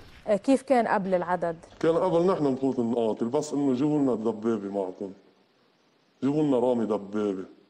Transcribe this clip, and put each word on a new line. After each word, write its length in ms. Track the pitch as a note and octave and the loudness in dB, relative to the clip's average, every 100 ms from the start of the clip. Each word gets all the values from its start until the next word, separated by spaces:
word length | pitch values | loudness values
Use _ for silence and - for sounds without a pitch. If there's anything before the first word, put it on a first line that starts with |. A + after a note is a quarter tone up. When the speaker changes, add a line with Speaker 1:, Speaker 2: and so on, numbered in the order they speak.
| - - - | -20 -8 -2
Speaker 1:
آه، 100 | G3+ | 0
كيف 260 | - C4 | 2 2
كان 240 | - B3 A3 | 2 2 2
قبل 280 | G#3 F#3+ | 0 0
العدد؟ 420 | F3+ E3+ F3+ E3+ E3 - - | -2 0 -2 -4 -6 -14 -2
Speaker 2:
كان 160 | D#3+ E3 | 0 2
قبل 300 | F#3 E3+ F#3 | 2 2 2
نحن 260 | D#3+ C#3+ | 2 0
نفوت 260 | B2+ C3+ B2 | 0 0 0
نقاتل، 460 | A2+ A#2+ A2+ G#2 A#2 | 0 0 0 0 -2
بس 260 | D3 D3 | -2 -2
إنه 220 | C#3 C#3 | -2 0
جيبوا 240 | B2 D3 D3+ | 2 2 2
لنا 160 | C3+ | 2
دبابة 540 | A2 A2+ G#2 A2+ A2 G2 | 0 -2 -2 -2 -2 -4
معكم. 440 | G2+ F#2 - F#2+ F#2+ _ _ _ _ _ _ _ _ _ _ | -4 -6 -8 -12 -12 _ _ _ _ _ _ _ _ _ _
جيبوا 200 | C3 D3+ | -2 2
لنا 160 | D3+ B2 | 2 2
رامي 280 | B2+ A#2 G#2+ | 2 2 0
دبابة. 580 | G#2 G2 G#2+ G#2 F#2+ F2+ - | -2 -4 -2 -2 -4 -8 -18